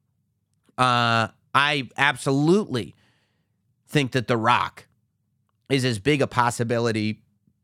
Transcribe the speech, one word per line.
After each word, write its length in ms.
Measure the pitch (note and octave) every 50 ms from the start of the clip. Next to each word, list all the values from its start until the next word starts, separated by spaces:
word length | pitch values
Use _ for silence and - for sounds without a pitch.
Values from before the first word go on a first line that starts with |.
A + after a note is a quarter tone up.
| _ _ _ _ _ _ _ _ _ _ _ _ _ _ _
Uh, 520 | - B2+ B2+ B2 B2 A#2+ A#2 A#2 A2+ A2+ - - _ _ _ _
I 340 | C3+ C#3 D3 D3+ D3 B2+ G#2 -
absolutely 1000 | - C3+ C#3+ C#3+ B2+ - D3 C#3 C#3 D3 D#3 F3+ G#3 G#3 - B2+ B2 G2 D2 - _ _ _ _ _ _ _ _ _ _ _ _ _ _ _ _ _ _
think 260 | _ - D3+ C#3 B2 -
that 160 | C3+ A#2 -
The 80 | B2+
Rock 500 | A#2 A2 A#2 A#2+ G#2+ F#2 F2+ - - - _ _ _ _ _ _ _ _ _ _ _ _ _ _ _ _ _
is 160 | C3+ C#3 B2
as 140 | B2+ A#2+ G#2
big 240 | F#2+ C3+ D3+ C#3+ C3
a 40 |
possibility 960 | G#2 - B2+ A#2+ B2 A#2 - A#2+ A#2 A#2+ A#2 A#2 A#2 A2 A2 G#2+ G#2+ G#2+ - _ _ _ _ _ _ _ _